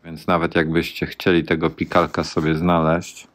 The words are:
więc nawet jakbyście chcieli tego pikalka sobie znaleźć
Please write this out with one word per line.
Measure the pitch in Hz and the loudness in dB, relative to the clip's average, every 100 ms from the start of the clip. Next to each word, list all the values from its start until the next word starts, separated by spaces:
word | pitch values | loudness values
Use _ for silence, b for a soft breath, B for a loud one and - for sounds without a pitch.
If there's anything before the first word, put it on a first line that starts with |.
| 85 | -16
więc | 80 - | -12 0
nawet | 87 80 85 | 0 2 0
jakbyście | 78 82 80 - 87 | 0 0 -2 -4 -8
chcieli | - - 87 | -4 2 2
tego | 78 82 80 | 2 0 -2
pikalka | - - 90 80 - | -2 -2 0 0 -2
sobie | 80 - 78 80 | -4 -2 0 0
znaleźć | 87 85 80 82 87 - - | 2 2 2 0 -2 -18 -20